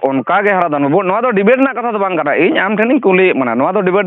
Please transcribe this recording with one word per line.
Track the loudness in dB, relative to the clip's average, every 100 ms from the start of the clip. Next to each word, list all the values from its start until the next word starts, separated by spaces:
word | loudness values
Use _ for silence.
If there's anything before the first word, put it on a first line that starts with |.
ᱚᱱᱠᱟ | -2 -2 0 0
ᱜᱮ | 2
ᱦᱟᱨᱟ | 0 0
ᱫᱚ, | 0
ᱱᱚᱣᱟ | 0 0 0 -2
ᱫᱚ | 0
ᱰᱤᱵᱮᱴ | 2 2 2
ᱨᱮᱱᱟᱜ | 0
ᱠᱟᱛᱷᱟ | -2 -6
ᱫᱚ | -2
ᱵᱟᱝ | -2 -2
ᱠᱟᱱᱟ᱾ | -2 0
ᱤᱧ | 0 0
ᱟᱢ | -2 -2
ᱴᱷᱮᱱᱤᱧ | 0 2
ᱠᱩᱞᱤᱭᱮᱫ | 2 2 2 0
ᱵᱚᱱᱟ, | -2
ᱱᱚᱣᱟ | -2 -2
ᱫᱚ | 0
ᱰᱤᱵᱮᱴ | 0 0